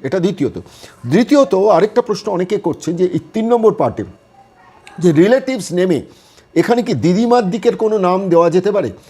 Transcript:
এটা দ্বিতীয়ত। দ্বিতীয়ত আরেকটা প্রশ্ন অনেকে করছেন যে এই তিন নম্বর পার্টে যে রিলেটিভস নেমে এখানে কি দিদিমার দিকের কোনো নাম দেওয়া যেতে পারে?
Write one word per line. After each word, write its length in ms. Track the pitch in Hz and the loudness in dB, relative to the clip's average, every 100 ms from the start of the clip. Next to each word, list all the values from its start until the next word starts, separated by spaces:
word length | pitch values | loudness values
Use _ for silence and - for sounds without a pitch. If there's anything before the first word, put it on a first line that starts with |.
এটা 160 | 131 147 | -6 -2
দ্বিতীয়ত। 400 | 185 202 127 - - - - - 120 | -2 -2 -4 -6 -14 -20 -20 -16 -2
দ্বিতীয়ত 480 | 165 247 285 269 | 0 4 2 4
আরেকটা 480 | 185 208 170 214 247 | 2 2 4 2 0
প্রশ্ন 300 | 240 208 220 | -2 -4 -4
অনেকে 260 | 185 185 208 | -4 -2 -4
করছেন 380 | 170 - - 170 | -4 -6 -6 -2
যে 80 | |
এই 160 | 180 165 - | -2 -2 -6
তিন 160 | 220 226 | -6 0
নম্বর 260 | 240 214 | 2 2
পার্টে 300 | - 131 104 90 - _ _ _ _ _ _ - - | 2 -2 -4 -10 -16 _ _ _ _ _ _ -20 -2
যে 140 | 175 | 2
রিলেটিভস 600 | 151 196 262 262 262 185 | 4 4 2 0 -6 -6
নেমে 300 | 175 185 147 - - _ _ _ | -2 0 -2 -6 -18 _ _ _
এখানে 280 | 160 160 247 | -2 0 -2
কি 120 | 240 | -2
দিদিমার 560 | 147 160 180 240 240 190 | -2 0 0 2 2 0
দিকের 260 | 202 240 233 | -2 -2 -2
কোনো 220 | 220 214 | -2 0
নাম 300 | 180 185 196 | 0 -2 2
দেওয়া 220 | 170 170 | 2 4
যেতে 220 | 180 190 | 2 0
পারে? 180 | 202 127 - - | -2 -4 -8 -20